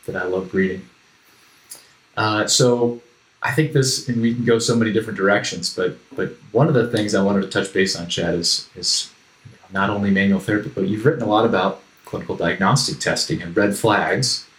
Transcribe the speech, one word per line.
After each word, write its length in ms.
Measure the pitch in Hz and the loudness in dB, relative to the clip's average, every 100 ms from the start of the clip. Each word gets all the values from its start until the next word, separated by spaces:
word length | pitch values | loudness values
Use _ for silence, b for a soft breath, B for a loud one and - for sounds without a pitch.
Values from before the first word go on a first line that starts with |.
| - | -8
that 100 | 95 | -8
I 80 | |
love 280 | 90 92 92 | -4 -4 -2
reading. 360 | 95 95 92 - _ _ _ _ _ _ B B B B B _ - | -2 -2 -2 -12 _ _ _ _ _ _ B B B B B _ -4
Uh, 300 | 110 107 104 | 0 0 0
so 540 | - 127 120 120 120 - _ _ _ | 2 4 4 0 -2 -14 _ _ _
I 100 | - | -4
think 200 | 135 151 | 0 2
this, 360 | 147 127 - - | 2 0 -2 -4
and 120 | 113 | 0
we 140 | 117 | 0
can 100 | 120 | 0
go 140 | 120 113 | 2 2
so 180 | 110 117 | 2 2
many 160 | 110 | 2
different 240 | 104 110 98 | 0 -2 -2
directions, 580 | 98 104 - 90 85 | 2 2 0 -6 -6
but, 220 | - 92 - _ | -2 -4 -4 _
but 180 | - 95 - - | -8 -8 -8 -2
one 160 | 113 139 | 2 4
of 60 | |
the 140 | 131 110 | 4 2
things 260 | 107 104 | 0 0
I 80 | 101 | 0
wanted 200 | 98 98 | 2 0
to 60 | 95 | 0
touch 240 | 101 92 | -4 -2
base 240 | 95 95 87 | 0 0 -2
on, 120 | 87 | -6
Chad, 260 | - 85 | -4 -2
is, 340 | 85 85 - - | -2 -2 -4 -6
is, 380 | - - - - _ _ _ - | -8 -4 -4 -4 _ _ _ -20
you 60 | |
know, 280 | - - 95 | -20 -10 -2
not 100 | 98 | -2
only 200 | 104 101 | 0 2
manual 300 | 98 98 95 | 4 4 2
therapy, 300 | - 104 - | 2 -2 -2
but 140 | - 95 | -4 -2
you've 160 | 107 | 2
written 180 | 139 160 | 2 2
a 40 | 107 | 0
lot 180 | 104 | 2
about 380 | 113 101 98 - - _ | 2 2 0 -2 -16 _
clinical 320 | - 95 85 92 | -12 -10 -8 -4
diagnostic 640 | 85 92 95 139 - 78 | -2 2 2 4 0 -2
testing 420 | - 82 - 80 | -2 -2 -2 -4
and 140 | 85 87 | -2 0
red 200 | 104 98 | 0 2
flags. 680 | 113 101 82 98 131 - - | 2 2 2 0 0 -4 -8